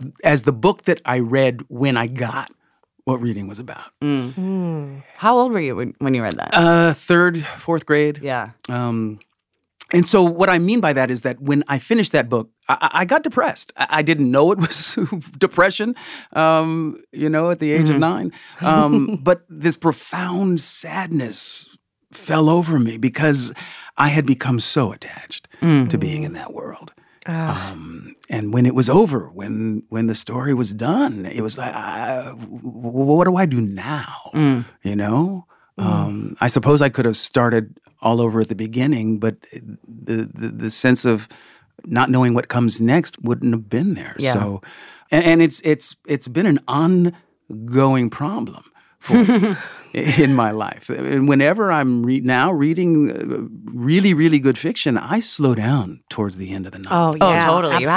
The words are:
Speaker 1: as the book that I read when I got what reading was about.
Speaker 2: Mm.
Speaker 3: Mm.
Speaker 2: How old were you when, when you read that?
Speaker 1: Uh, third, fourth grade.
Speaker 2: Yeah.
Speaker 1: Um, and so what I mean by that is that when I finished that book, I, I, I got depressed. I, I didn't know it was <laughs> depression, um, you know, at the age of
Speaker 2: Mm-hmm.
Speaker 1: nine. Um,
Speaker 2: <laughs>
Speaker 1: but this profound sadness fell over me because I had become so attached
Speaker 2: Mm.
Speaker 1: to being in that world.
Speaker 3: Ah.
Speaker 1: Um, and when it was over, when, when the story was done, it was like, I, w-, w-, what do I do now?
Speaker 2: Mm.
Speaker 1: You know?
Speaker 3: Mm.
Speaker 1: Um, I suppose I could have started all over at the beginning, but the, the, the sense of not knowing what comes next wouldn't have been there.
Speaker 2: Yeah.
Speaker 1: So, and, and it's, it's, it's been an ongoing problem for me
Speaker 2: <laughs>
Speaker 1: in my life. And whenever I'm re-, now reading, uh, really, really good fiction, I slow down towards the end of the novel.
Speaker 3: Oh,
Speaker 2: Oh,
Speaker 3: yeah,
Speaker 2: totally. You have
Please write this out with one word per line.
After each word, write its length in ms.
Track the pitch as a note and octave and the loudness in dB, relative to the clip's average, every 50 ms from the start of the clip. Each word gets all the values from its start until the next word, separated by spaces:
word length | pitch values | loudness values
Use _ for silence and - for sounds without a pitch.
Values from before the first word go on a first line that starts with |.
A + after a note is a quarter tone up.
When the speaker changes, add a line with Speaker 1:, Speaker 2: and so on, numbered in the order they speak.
| B2 - - _ - | -10 -14 -8 _ 0
Speaker 1:
as 200 | D#3 D3 C3+ A2 | 2 2 2 2
the 80 | D3 C3 | 0 -2
book 300 | A2 B2 G3 G#3 - - | 0 0 0 0 0 -2
that 180 | F#3 E3+ - - | -2 -2 -2 -2
I 140 | B2+ B2+ B2+ | -4 -2 -2
read 440 | A#2+ A2+ B2+ C3+ C3+ B2+ B2 A#2 - | -2 0 0 2 2 2 0 -4 -10
when 300 | - A#2+ A#2+ C#3 C#3 B2+ | -12 -6 -2 -2 0 0
I 100 | A#2 A#2 | 0 -2
got 440 | A#2 C3 C3 B2 A2+ A#2+ - - - _ _ _ _ _ _ _ _ _ _ - | -4 -4 -6 -8 -6 -6 -8 -10 -12 _ _ _ _ _ _ _ _ _ _ -6
what 160 | C3 C3 A#2+ | -4 -4 -2
reading 280 | A#2+ A#2+ G#2 G2+ G2+ | -2 -4 -4 -6 -8
was 120 | G2 G2+ G#2 | -12 -12 -14
about. 320 | B2+ A2+ - - - - _ - | -16 -16 -16 -18 -18 -20 _ -6
Speaker 2:
Mm. 320 | C#3+ D3 C#3+ C3+ B2 B2 C3+ | -4 -2 -2 -2 -4 -6 -8
Speaker 3:
Mm. 680 | F#3+ F#3 F#3+ F#3+ F#3 F3+ E3+ D#3+ D3+ C#3+ C#3 C#3 C#3 - _ - | -8 -6 -4 -4 -4 -4 -4 -6 -6 -8 -12 -14 -18 -20 _ -10
Speaker 2:
How 200 | - G3 A3 B3 | -2 0 2 4
old 140 | B3 B3 B3+ | 4 2 2
were 80 | A3+ F#3+ | 0 -2
you 160 | D#3 C3 A#2 | -2 -2 -4
when, 200 | F2+ B2 - - - | -4 -6 -8 -6 -4
when 140 | C#3 C3+ C3 | -2 0 0
you 80 | A#2+ | 0
read 160 | A2+ G2 E2 | 0 -2 -4
that? 160 | - G1+ G1+ - | -6 -6 -2 2
Speaker 1:
Uh, 400 | E3+ E3+ E3+ E3+ E3+ E3+ E3 C#3+ | 4 4 6 6 6 4 4 2
third, 500 | - - - F3 E3+ F3 F3+ E3+ E3 D3 | 0 0 2 4 4 4 2 0 -2 -6
fourth 420 | - - - - E3+ E3 D#3 - | -10 -12 -10 -4 -4 -4 -2 0
grade. 340 | - D3+ D3 D3+ D3+ D3 D3 | 0 2 2 2 0 -2 -4
Speaker 2:
Yeah. 300 | C#3 C#3 B2+ A#2+ G#2+ A2 - _ - - | -6 -6 -6 -6 -6 -8 -12 _ -12 -8
Speaker 1:
Um, 500 | B2 B2 B2 A#2+ A#2 A2+ A2 G#2+ G#2+ G#2 _ _ _ _ _ _ _ _ _ _ _ - - - | -6 -4 -4 -4 -4 -4 -4 -6 -8 -12 _ _ _ _ _ _ _ _ _ _ _ -20 -8 0
and 160 | - F3 E3+ | 2 2 2
so 140 | - - G3 F3+ | 4 4 4 4
what 260 | E3+ E3+ E3+ G3 F#3+ | 4 4 2 2 2
I 100 | F3+ E3+ | 4 2
mean 200 | F3 F#3+ A#3 A#3+ | 2 2 2 2
by 140 | F#3 D#3 C#3 | 2 2 2
that 160 | C3 C3 B2 | 2 0 0
is 100 | B2+ A#2 | -2 -4
that 200 | - C3 B2 - | -4 -6 -6 -4
when 220 | C#3 C#3 C#3+ C#3+ D3+ | -2 0 0 0 0
I 120 | - C#3+ C3 | -2 -4 -4
finished 320 | - - A#3 A3+ G3 - - | -2 0 0 0 2 2 2
that 160 | D3 B2+ A#2 | 0 0 0
book, 200 | B2+ A2+ A2+ - _ _ _ - | -2 -4 -4 -6 _ _ _ -2
I, 80 | C3+ - | -2 0
I, 100 | - C#3+ - E3 | 0 0 0 0
I 40 | F#3 | 0
got 180 | F3+ C4+ D#4 - | 2 0 0 0
depressed. 500 | D4 - - - - - - - - - | 0 -2 -2 -2 -2 -2 -6 -10 -10 -6
I, 120 | - C3+ - | -6 -4 -2
I 120 | D3+ D#3 D3+ | 0 0 2
didn't 260 | D3+ E3 D3+ C#3 B2 | 2 2 2 2 2
know 200 | B2+ C#3 D3+ F3 | 4 4 4 4
it 80 | G#3 G3 | 4 2
was 380 | E3 - - - - - - A3+ F#3 - G#3 | 0 -2 -2 -4 -6 -4 -4 -4 -4 -4 -4
<laughs> 200 | E3 - - - | -8 -10 -10 -4
depression, 580 | C3+ F#3+ F3 - E3+ F3+ G3 F#3 - G#3 A#3 A#3+ - - - - - - - - | -2 -2 0 4 4 2 2 2 -2 -4 -6 -6 -8 -12 -18 -18 -18 -14 -6 -2
um, 680 | D#3 D#3+ D#3+ D#3+ D#3+ D#3+ D#3+ D#3+ E3 D#3+ D3+ - - - _ | 2 4 4 4 4 2 0 -2 -4 -4 -6 -8 -10 -16 _
you 160 | - D3 D3 D#3 | -8 -4 -4 -2
know, 200 | D#3 D#3 E3 F3 | 0 0 0 0
at 100 | F3 E3+ | -2 -2
the 120 | D#3 D3+ | -2 0
age 180 | D3+ E3 D#3+ D3+ | 2 2 4 4
of 60 | D3 | 4
Speaker 2:
Mm-hmm. 40 | C#3 | 2
Speaker 1:
nine. 320 | D#3+ E3 F3+ - - - - - - - - - | 2 0 0 -2 -6 -8 -10 -12 -20 -20 -10 -4
Um, 580 | - D3+ D#3 D#3 D3+ D3 D3 C#3+ C3+ - G#3+ D#3 | 0 2 4 4 4 4 4 2 2 0 -2 -2
Speaker 2:
<laughs> 40 | C3 | 2
Speaker 1:
but 200 | F3+ F3 F3 _ - | 0 0 0 _ -16
this 260 | E3 D3+ D3 E3+ - | -8 -4 -2 -2 -2
profound 840 | - - E3 C#3+ - - - - F3+ F3+ F3+ F3+ F#3 G3 F#3 F3 D#3 | 0 0 -2 -2 -2 -6 -10 -8 -6 -6 -4 -2 -2 0 0 0 0
sadness 1160 | - - - - - D#3+ D#3 F#3+ F#3+ E3+ E3 C#3+ B2 A2 G2+ - - - - - - - - _ _ _ _ _ _ _ - | 0 -2 -2 -4 -6 -6 -6 -8 -6 -4 -4 -4 -4 -4 -6 -4 -2 -2 0 -2 -2 -4 -10 _ _ _ _ _ _ _ -16
fell 360 | - - - D#3 D#3+ D#3 D#3 | -12 -6 -2 2 4 4 4
over 280 | E3 F3 E3+ E3 D#3+ C3+ | 4 4 2 2 2 0
me 180 | A#2 A#2 A2+ | 0 0 -2
because 560 | A2+ A2+ B2+ - - D#3 D3+ C#3+ C3+ A#2+ - - - - - - - - - - | -2 -4 -2 0 2 2 2 2 2 0 -4 -6 -10 -18 -18 -18 -20 -20 -8 -2
I 120 | - C#3 D3 | 0 2 2
had 160 | D3 D#3 C#3+ | 2 2 2
become 340 | C3+ C3 - - C3 B2 A2+ | 2 0 0 0 -2 0 0
so 320 | - - - D3 B2 F#2+ - | 0 -2 0 0 0 -2 -4
attached 540 | - - - - - - - - - _ _ _ - | -8 -16 -18 -18 -18 -18 -16 -16 -16 _ _ _ -2
Speaker 2:
Mm. 280 | - E3 D3+ C#3 B2+ A2+ | 0 2 4 4 2 2
Speaker 1:
to 80 | - D#3 | 0 -2
being 240 | G2+ D#2 D2+ D2+ D2+ | -2 -2 -4 -6 -6
in 100 | D2+ - | -8 -10
that 200 | - - - - | -12 -14 -14 -14
world. 360 | - - - - - - - - _ _ _ _ _ - | -14 -14 -14 -14 -16 -20 -20 -20 _ _ _ _ _ -10
Speaker 3:
Ah. 440 | - E3 E3 D#3+ D#3 - F#2+ F#2+ G2 | -8 -6 -4 -4 -4 -4 -6 -8 -10
Speaker 1:
Um, 440 | F#2 D#2+ D#2+ E2 - - - - - _ _ - | -12 -14 -14 -16 -16 -16 -18 -18 -20 _ _ -10
and 200 | - A2 G#2+ G#2 | -8 -6 -4 -2
when 140 | A2+ B2+ B2 | 2 2 2
it 80 | B2 A#2+ | 4 4
was 160 | C3 B2+ B2 | 4 4 4
over, 400 | D3 F#3+ A3+ E3+ C#3 A2+ E2+ E2 | 6 6 4 4 2 -4 -6 -8
when, 540 | E2+ F#2+ G2 A2 A2 A2 A2 A2 G#2+ G#2+ - - | -14 -12 -10 -8 -6 -4 -4 -4 -4 -6 -8 -6
when 180 | A2 A2+ A2+ | -4 -2 -2
the 80 | A2+ A2 | -2 -2
story 400 | - - - A#2 B2+ C3 C#3+ C3+ | -4 -6 -6 -6 -4 -2 0 0
was 180 | A#2+ A#2+ G2 G#2 | 0 -2 -4 -4
done, 540 | G#2+ A#2 C#3 F#3 C4 C#4+ - A2+ G2+ F2+ | -4 -2 0 0 2 0 -2 -2 -6 -10
it 140 | F#2 - A#2 | -8 -6 -6
was 140 | A2 A2 - - | -4 -4 -4 -6
like, 120 | B2 B2 - | -8 -10 -10
I, 480 | A2 A2 - - G#2+ A#2+ B2 C3 B2+ A#2+ B2+ B2 A#2 | -10 -10 -10 -8 -8 -6 -6 -6 -6 -8 -12 -14 -16
w-, 200 | A#2 - - B2 B2+ | -16 -16 -16 -14 -14
w-, 420 | B2+ A2 A2+ B2 A#2 A#2+ C3 C#3 C#3 D3+ | -14 -12 -10 -10 -4 -2 0 4 4 6
what 100 | E3+ F3+ | 6 6
do 100 | F3+ F3+ | 4 4
I 100 | F#3 F#3+ | 2 2
do 160 | D#3+ C3 A#2+ | 2 2 0
now? 540 | A2 G2 G2 F#2+ F#2+ C3 D#3 C#3+ A#2+ - - - - - - | 0 -2 -4 -6 -8 -8 -8 -8 -8 -10 -14 -18 -14 -6 -2
Speaker 2:
Mm. 320 | D3+ D3+ C#3 C3 A#2+ A#2+ - - _ | 2 2 2 2 0 -2 -8 -12 _
Speaker 1:
You 140 | - G2 G2+ | -6 -4 -2
know? 500 | G2+ G2+ G#2 A2+ C#3 E3+ F#3+ G3 F3+ - _ _ _ _ _ _ | -2 -2 0 2 0 0 0 -2 -8 -12 _ _ _ _ _ _
Speaker 3:
Mm. 60 | - F#3+ | -4 -2
Speaker 1:
Um, 520 | F3+ F3 E3 - G#2 G#2 G#2+ G#2+ - - - | -2 0 0 -2 -2 -4 -6 -8 -8 -4 -2
I 60 | - | 0
suppose 340 | B2 - C3+ A2+ C3+ D3 C#3+ | 2 2 4 4 4 4 6
I 80 | C#3+ C3+ | 4 2
could 160 | - - A#2 | 2 2 0
have 100 | A#2 G#2+ | 0 0
started 600 | - - - - C3 A#2+ A#2 A#2 A2+ G#2+ - - _ _ _ _ - | -2 -4 -2 0 2 2 2 2 0 -2 -2 -10 _ _ _ _ -4
all 200 | - A2+ A#2 A#2 | 0 0 2 2
over 200 | A#2 A2+ G#2+ A2+ | 2 0 2 0
at 60 | A2 G#2+ | 0 -2
the 60 | A2 | -2
beginning, 640 | F#2+ A2 A2 A2+ B2+ B2+ D3 D3 A#2 A2 A2 A2 G#2 | -6 -6 -6 -2 -2 0 0 0 0 0 -2 -2 0
but 160 | A2+ A2 G#2+ - _ - - B2+ A#2 G#2+ G#2+ - _ | -2 -2 -4 -4 _ -20 -20 -18 -18 -18 -18 -18 _
the, 400 | - - A2+ - - A2+ A2+ A2 G#2 - | -20 -20 -12 -8 -6 -4 -4 -4 -6 -8
the, 140 | - A2+ | -10 -10
the 240 | A2+ A2 A2+ A2+ A2 | -10 -8 -6 -6 -4
sense 340 | - - - B2+ B2 - - | 0 2 4 4 4 4 4
of 220 | B2 A2+ G#2 - - - - - - - _ _ _ _ _ - | 2 2 0 -2 -8 -20 -20 -20 -20 -20 _ _ _ _ _ -8
not 240 | - A#2+ A#2+ C3 B2+ | -2 0 2 2 4
knowing 240 | C3 B2+ B2 B2 A#2 | 4 4 4 4 2
what 140 | B2 - | 0 -2
comes 340 | - - B2 A#2+ A2+ G#2+ - | -2 -2 0 0 0 0 0
next 400 | A2+ A#2 C#3 F3 - - - - | 2 2 2 2 0 -2 -6 -8
wouldn't 320 | - A#2 A#2+ A#2+ - B2 A2+ | -4 -4 -4 -2 0 -2 -2
have 160 | A2+ A2 G#2 | -2 -4 -4
been 240 | - B2 F3+ G3+ D#3+ | -4 -2 -2 -2 -2
there. 220 | - - - - | -4 -8 -10 -6
Speaker 2:
Yeah. 160 | - C#3 C3 A#2+ | -2 0 0 0
Speaker 1:
So, 280 | G2+ G#2 G2+ G2 F#2+ - - - - - - - - _ - | 0 0 -2 -6 -8 -12 -16 -20 -20 -20 -20 -20 -18 _ 0
and, 120 | D3+ D#3+ E3+ | 2 4 4
and 180 | E3 E3 E3 E3 | 6 6 6 6
it's, 180 | D#3 - - - | 4 2 0 0
it's, 320 | D#3+ D3+ D3 - - - _ _ | 0 0 0 -2 -10 -12 _ _
it's 200 | - D3 C3+ - | -6 -6 -6 -6
been 200 | B2+ A#2 D#3+ G#3 | -4 -2 0 2
an 120 | G3 C#3+ C#3 - | 2 2 2 0
ongoing 1400 | - C3 D3 D#3+ E3+ F#3 F3+ F3 F3 E3+ - _ _ _ _ _ - G#2+ A2 A2+ A#2+ B2 C3+ C3+ C3+ C3 B2+ B2 A2 | -2 -2 0 2 4 4 4 2 2 0 -4 _ _ _ _ _ -16 -14 -12 -8 -2 2 2 4 4 2 2 0 -2
problem 540 | - - C#3+ E3 G#3 - F#2+ D2+ - - - _ _ _ _ _ _ _ | -4 -6 -8 -6 -6 -6 -8 -10 -12 -16 -20 _ _ _ _ _ _ _
for 240 | - - - B3 A3 | -2 2 4 4 6
me 320 | F#3+ B3 G#3 F#3+ G#3+ F#3 - - - - - - - - | 6 4 4 2 0 -2 -4 -8 -16 -18 -20 -16 -10 -6
Speaker 2:
<laughs> 0 | - C3+ D3+ A#2+ D3+ D3 | -4 -2 0 4 4 4
Speaker 1:
in 100 | C3+ C3+ | 4 4
my 160 | B2 A#2 G#2+ | 4 2 0
life. 380 | G#2+ G#2+ G#2 - - - - - | -2 -4 -6 -8 -10 -12 -10 -10
And 380 | B2 B2+ B2+ C3 C#3 C3+ C3+ | -8 -6 -4 -2 0 2 2
whenever 440 | C#3+ C#3 C3+ C#3 D3+ F#3 A3+ G#3+ F#3+ | 4 4 4 4 4 2 2 0 0
I'm 320 | E3 D3+ C3+ B2+ B2 A#2+ A#2 | 0 0 0 0 0 0 0
re-, 140 | B2 C3 C3+ | 0 0 0
now 300 | A#2+ B2+ B2+ B2 C#3 F#3 | 0 0 2 2 2 2
reading, 600 | F#3 D3 C#3+ D#3 E3 F3+ F3+ E3+ D#3+ D3+ D3 C3 | 0 0 0 0 0 0 0 2 2 2 2 0
uh, 360 | - - - - B2 A2 A#2 A2+ A2 G2 G#2+ A2+ | -2 -4 -6 -6 -6 -8 -8 -10 -14 -16 -16 -12
really, 420 | A#2 B2 A#2+ C#3 E3 F#3+ G3 G3+ F3 | -8 -4 0 2 2 4 4 4 4
really 260 | D3 D#3+ E3 D#3 C#3+ | 4 4 4 4 4
good 180 | C3 C3+ B2+ | 4 2 0
fiction, 400 | - - E3 A#3+ - - D3+ A#2+ | 0 -2 -6 -4 -2 -2 0 0
I 220 | G2 - - F#3 A3+ | 0 -2 -2 -2 -2
slow 340 | A3+ - - - C#3+ C3 A#2+ | -2 -2 -2 0 2 2 2
down 460 | G#2+ G#2+ A#2+ C#3+ C3+ G2 F2 D#2+ - _ - | 2 0 0 0 0 0 -4 -8 -14 _ -12
towards 280 | - A#2 G#2 G2+ F2+ | -6 -4 -4 -4 -6
the 140 | F#2+ F#2+ F#2 F#2+ | -8 -12 -10 -10
end 120 | F#2+ F#2 | -10 -10
of 40 | F#2+ | -12
the 80 | - G2 | -14 -14
novel. 400 | F#2+ - F#3 E3+ E3 D#3+ D3+ D#3 | -6 -2 0 2 2 2 2 4
Speaker 3:
Oh, 60 | G3 | 4
Speaker 2:
Oh, 40 | F#3 | 4
Speaker 3:
yeah, 140 | E3 E3+ E3+ | 4 4 4
Speaker 2:
totally. 340 | E3 D#3+ F3+ E3+ D3+ C#3 - | 2 2 2 2 0 0 0
You 60 | B2+ D3+ | 2 2
have 60 | F3 | 2